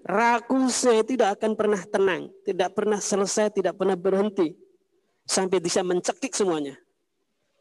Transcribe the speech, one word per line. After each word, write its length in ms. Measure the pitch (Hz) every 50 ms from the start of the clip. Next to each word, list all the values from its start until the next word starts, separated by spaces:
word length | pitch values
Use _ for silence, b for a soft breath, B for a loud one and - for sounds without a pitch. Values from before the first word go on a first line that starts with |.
| -
rakusnya 960 | - 190 208 233 233 240 226 233 - 262 269 262 254 233 - - 247 226 220
itu 160 | 214 220 262 233
tidak 240 | 233 190 202 -
akan 160 | 220 220 214 214
pernah 240 | 214 208 208 190
tenang, 480 | 170 - - 202 196 190 170 143 147 - - - -
tidak 320 | 202 185 175 185 175 - -
pernah 240 | 208 208 220 196
selesai, 480 | - - 208 196 202 190 - 226 214 208
tidak 240 | 208 202 180 180 165
pernah 240 | - 190 196 190 175
berhenti, 560 | 175 190 190 196 202 214 202 - 170 151 - _ - _ _ _ _ _ _ _ _ _ _ _ _
sampai 320 | - - 202 190 180 190 180
bisa 240 | 165 170 - 214
mencekik 480 | 185 180 180 180 - - - - - 247
semuanya. 480 | - - 208 185 165 156 143 139 135 - _ _ _ _ _ _ _ _ _ _ _ _ _ _ _ _